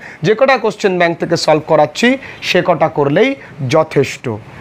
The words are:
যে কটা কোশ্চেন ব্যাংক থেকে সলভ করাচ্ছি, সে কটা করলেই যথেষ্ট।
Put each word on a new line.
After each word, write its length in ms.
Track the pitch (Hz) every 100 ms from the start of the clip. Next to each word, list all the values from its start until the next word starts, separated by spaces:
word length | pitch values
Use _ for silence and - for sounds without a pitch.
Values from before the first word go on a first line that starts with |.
| - -
যে 120 | 160
কটা 240 | 214 269 254
কোশ্চেন 400 | 220 - 202 185
ব্যাংক 200 | 170 170
থেকে 180 | 170 170
সলভ 260 | - 156 -
করাচ্ছি, 520 | 156 151 - 240 262 - -
সে 200 | - 180
কটা 240 | 180 160 160
করলেই 460 | 156 139 160 254 277 - - 131
যথেষ্ট। 600 | 160 156 147 127 - 127 107 - -